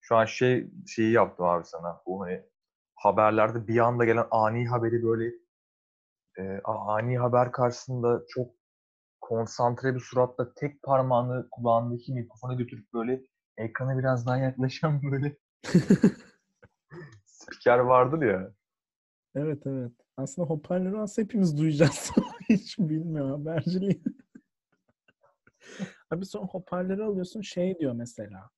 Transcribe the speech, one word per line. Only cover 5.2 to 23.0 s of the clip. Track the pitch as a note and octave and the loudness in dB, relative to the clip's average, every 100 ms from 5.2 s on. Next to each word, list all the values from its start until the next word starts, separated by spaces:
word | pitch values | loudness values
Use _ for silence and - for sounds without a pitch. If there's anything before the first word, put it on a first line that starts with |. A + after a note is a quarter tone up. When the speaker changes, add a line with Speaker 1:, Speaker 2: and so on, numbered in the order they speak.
| A2+ A#2 _ _ _ _ _ _ _ _ _ - | -2 -6 _ _ _ _ _ _ _ _ _ -10
Speaker 1:
e, | F#2+ G2 | -8 -8
a-, | - G#2+ G2+ G#2+ | -6 -6 -2 -2
ani | A#2 B2 | -2 0
haber | B2 B2 B2 | 2 2 2
karşısında | B2 B2 - - B2+ A#2+ A#2 - | 2 -2 -2 -8 -2 0 0 -2
çok | - B2 _ _ _ _ _ _ _ | -8 -8 _ _ _ _ _ _ _
konsantre | - A2+ A2+ - B2 A#2+ C3 B2+ | -6 -4 -4 -2 -2 0 -2 -4
bir | |
suratla | A#2+ B2+ B2 - B2 | -4 0 0 0 -6
tek | - C#3+ C#3+ | -4 -8 -8
parmağını | - C3+ C3 B2 B2 B2+ A#2+ | 0 0 2 2 0 -4 -8
kulağındaki | - A#2+ A#2 A#2+ A#2+ - | -4 2 2 2 -6 -6
mikrofona | B2+ A#2+ - B2+ | -8 -8 -12 -8
götürüp | B2+ A#2+ A2+ - | -6 -6 -8 -10
böyle | A#2+ A2+ C3 C3 _ _ - | -6 -2 -4 -6 _ _ -8
ekrana | A2 - C3 C3 | -8 -4 -4 -2
biraz | C3 B2+ A#2+ | 0 0 0
daha | B2+ | 0
yaklaşan | C3 C3 C3 - D#3 D3 C#3 | 0 0 -4 0 0 0 0
böyle | C3+ C#3+ D3 _ _ | -2 -2 -6 _ _
Speaker 2:
<laughs> | - F3+ - G3+ G#3+ - - _ _ _ - _ _ E3 D#3+ - _ | 2 2 4 4 4 2 -18 _ _ _ -20 _ _ -18 -18 -20 _
Speaker 1:
spiker | _ - - - B2 | _ -20 -2 4 4
vardır | B2 B2+ B2+ D#3+ | 6 6 6 2
ya. | C3 F#2 F#2+ - _ _ _ _ _ _ _ - | 2 0 -4 -14 _ _ _ _ _ _ _ -6
Speaker 2:
Evet, | D3+ C#3 C#3 | -4 -4 -6
evet. | C3+ A#2+ _ _ - | -6 -8 _ _ -10
Aslında | C3+ - E3 | -10 -6 -4
hoparlörü | D#3+ - F3+ F#3 G#3+ | -4 -4 -4 -2 -4
aslında | G#3 - G#3 | -4 -4 -2
hepimiz | A3+ F#3 D3 | 2 2 2
duyacağız. | D#3+ D3 D3+ - - - - | 0 4 4 4 0 0 0
<laughs> | - - | -10 2
Hiç | G3+ - - | 2 2 -4
bilmiyor | E3 D#3 | -2 0